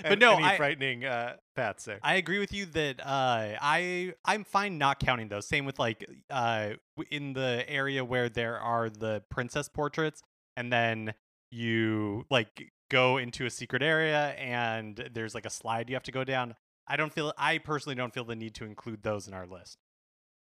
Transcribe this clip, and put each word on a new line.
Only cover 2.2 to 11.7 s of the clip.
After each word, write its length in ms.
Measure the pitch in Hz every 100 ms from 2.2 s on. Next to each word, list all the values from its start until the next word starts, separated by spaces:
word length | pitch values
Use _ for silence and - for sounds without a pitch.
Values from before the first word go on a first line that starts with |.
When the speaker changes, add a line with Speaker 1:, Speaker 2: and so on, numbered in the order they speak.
| 170 202
Speaker 2:
with 120 | 202
you 140 | 202 190
that, 340 | 156 151 127
uh, 560 | 139 135 131 117 107 110
I, 520 | 143 160 180 180 180 - -
I'm 180 | 208
fine 340 | 196 196 202 165
not 220 | 139 139
counting 300 | - 123 110
those. 180 | 101 -
Same 160 | 151
with, 160 | 139 135
like, 260 | 120 110 - - -
uh, 420 | 135 117 113 104 - _ -
w-, 100 | -
in 220 | 147 143
the 320 | 131 131 120 123
area 340 | 143 139 135
where 240 | 123 123 120
there 320 | 113 117 113
are 300 | 113 117 113
the 340 | 107 110 107 -
princess 400 | - 120 151 143
portraits, 520 | - 147 - 156 - _ _ _ -
and 160 | 120
then 400 | 120 117 110 110 110 _ _ _
you, 760 | 117 117